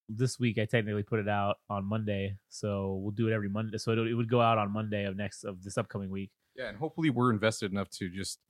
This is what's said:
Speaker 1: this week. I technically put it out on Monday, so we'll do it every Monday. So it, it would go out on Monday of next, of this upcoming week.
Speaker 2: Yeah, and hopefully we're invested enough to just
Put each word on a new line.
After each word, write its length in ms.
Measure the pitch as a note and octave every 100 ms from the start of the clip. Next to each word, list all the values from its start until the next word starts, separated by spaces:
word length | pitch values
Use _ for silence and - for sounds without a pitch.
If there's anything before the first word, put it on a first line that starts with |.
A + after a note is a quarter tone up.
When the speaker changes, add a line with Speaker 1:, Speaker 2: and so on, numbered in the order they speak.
| -
Speaker 1:
this 300 | A2 B2+ -
week. 180 | B2 A2
I 80 | G#2+
technically 380 | A#2+ G#2 G#2
put 160 | G#2 A2+
it 80 | G2+
out 300 | G2+ G2+ - -
on 160 | G2+ G2
Monday, 520 | A2 G#2 G2+ G2 G2 _
so 460 | - G#2 G2+ G2 F#2+
we'll 100 | G2+
do 160 | G#2 A2+
it 60 |
every 160 | A2 G2+
Monday. 280 | G2+ A2 G#2+
So 140 | -
it, 60 | A2+
it 140 | A2+
would 160 | A#2 A#2
go 120 | A#2+
out 160 | A2+ A2+
on 140 | G#2
Monday 340 | G#2 G#2+ G#2 G2+
of 100 | G2
next, 280 | G2+ -
of 200 | G#2+ F#2
this 140 | G2 A2
upcoming 320 | A2 G2+ G2
week. 220 | G2 G2 _ _ -
Speaker 2:
Yeah, 140 | A#2+
and 80 | G2+
hopefully 320 | D#3 E3 D#3+
we're 220 | A#2+ B2
invested 400 | G#2+ A2 - G#2
enough 180 | G2 F#2+
to 180 | - F#2+
just 300 | F#2 F#2 - _